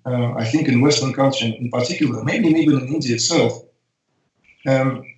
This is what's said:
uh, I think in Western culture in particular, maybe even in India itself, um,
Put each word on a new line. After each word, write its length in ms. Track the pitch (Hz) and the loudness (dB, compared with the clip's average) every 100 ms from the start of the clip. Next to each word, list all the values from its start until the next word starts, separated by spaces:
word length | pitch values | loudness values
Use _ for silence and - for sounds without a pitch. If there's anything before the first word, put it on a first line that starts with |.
uh, 300 | 127 123 120 | -6 -2 -2
I 100 | 120 | -2
think 240 | 117 151 139 | -2 0 2
in 120 | 120 | 4
Western 320 | 143 139 135 | 4 2 0
culture 340 | 135 135 - 117 | 0 0 0 -4
in 240 | - 120 | -4 -4
particular, 540 | 123 123 180 143 - | -4 -2 -2 -2 -2
maybe 240 | 139 226 170 | -4 0 2
even 320 | 160 151 135 | 4 4 2
in 80 | 127 | 0
India 260 | 156 127 | -4 -2
itself, 380 | 113 - 160 117 - - _ _ _ _ _ _ _ _ _ 135 | -2 0 2 0 -2 -14 _ _ _ _ _ _ _ _ _ 0
um, 380 | 131 131 - - | 0 0 -4 -12